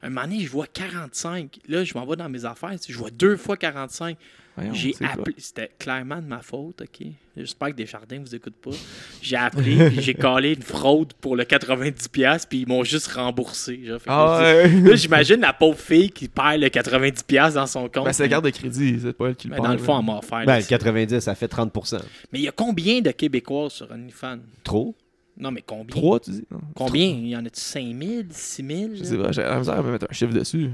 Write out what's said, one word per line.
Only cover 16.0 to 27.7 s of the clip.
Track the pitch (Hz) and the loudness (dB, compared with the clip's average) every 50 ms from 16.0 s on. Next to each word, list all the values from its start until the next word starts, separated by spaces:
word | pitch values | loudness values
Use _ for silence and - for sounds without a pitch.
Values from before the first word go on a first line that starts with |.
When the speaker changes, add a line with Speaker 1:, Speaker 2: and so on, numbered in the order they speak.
| 190 202 | 6 4
Speaker 1:
qui | - - 143 123 | 0 -8 -12 -10
perd | - - 135 147 151 156 | -4 2 2 2 4 4
le | 147 135 | 2 2
quatre-vingt-dix | - 123 120 135 120 131 131 139 135 - - | 2 2 0 0 0 0 0 0 -2 -4 -4
piastres | - 139 135 147 160 151 143 | 2 4 6 6 6 4 2
dans | 135 | -2
son | 131 - 139 123 120 | -2 -4 -6 -8 -4
compte, | - 135 135 | -4 -2 -2
Speaker 2:
Ben, | 135 135 | 0 0
c'est | - 143 | 0 2
la | |
Speaker 1:
mais | 135 139 | 2 2
Speaker 2:
carte | 151 160 | 2 0
de | 143 | 0
crédit, | 127 - - 127 120 127 143 131 120 117 | -2 -2 -8 -8 -2 0 2 2 2 0
c'est | 120 120 123 | -2 -6 -4
pas | _ 117 127 | _ -4 -4
elle | 127 | -4
qui | - - | -6 -10
le | - - | -10 -6
Speaker 1:
mais | 139 | -2
Speaker 2:
perd, | 123 120 | 0 0
Speaker 1:
dans | 123 | 0
le | 123 | 0
Speaker 2:
là. | 123 | 2
Speaker 1:
fond, | 156 147 131 | 2 2 2
elle | 110 | 2
m'a | 110 110 104 | -2 -4 -6
offert, | - - - 117 | -6 -6 -6 -2
Speaker 3:
Ben, | 113 | 2
Speaker 1:
là, | 135 131 117 | 2 2 2
Speaker 3:
le | 101 | 4
quatre-vingt-dix, | - 123 117 104 113 110 113 110 107 120 120 | 2 0 2 2 2 2 2 0 0 0 -2
ça | 110 - 98 | -2 -2 -4
fait | - 120 113 | -4 -6 -6
trente | - - 117 113 - | -2 -4 -4 -2 -4
pour | 110 - | -8 -8
cent. | - - 98 - - - - - - - | -6 -8 -8 -10 -12 -20 -20 -20 -12 -6
Speaker 1:
Mais | 131 | -6
il | 143 | -6
y | 139 | -6
a | - | -2
combien | - 220 240 214 170 165 196 233 254 | -2 -2 -2 0 0 2 2 2 2
de | 226 151 123 | 2 0 0
Québécois | - - 151 131 123 - - 135 143 151 143 | 0 -2 0 0 -2 -2 -2 -6 -6 -6 -6
sur | - - - 113 | -10 -12 -18 -16
OnlyFans ? | 117 117 120 120 113 - - 131 127 120 123 113 _ _ _ | -16 -16 -16 -18 -18 -14 -14 -12 -12 -14 -16 -20 _ _ _
Speaker 3:
Trop ? | - - 107 123 233 220 _ _ _ _ _ _ _ _ - | -2 -2 -2 -2 -2 -8 _ _ _ _ _ _ _ _ -12
Speaker 1:
Non, | 135 135 127 | -10 -10 -10
mais | 117 - | -10 -12
combien ? | - 110 107 110 113 127 | -14 -14 -14 -12 -8 -4
Speaker 2:
Trois, | 131 143 165 - - | 0 2 4 4 2
tu | - - 95 | 0 -6 -12
dis ? | 101 - _ | -12 -12 _
Non. | - - - 151 156 | -14 -14 -14 -14 -8
Speaker 1:
Combien ? | - 131 131 120 147 180 | -6 -4 -2 2 2 2
Il | 190 165 120 113 117 | 2 0 -2 -6 -6
y | 120 | -8
en | 117 117 | -8 -10
a-tu | 117 _ - | -10 _ -12
cinq | - - | -12 -10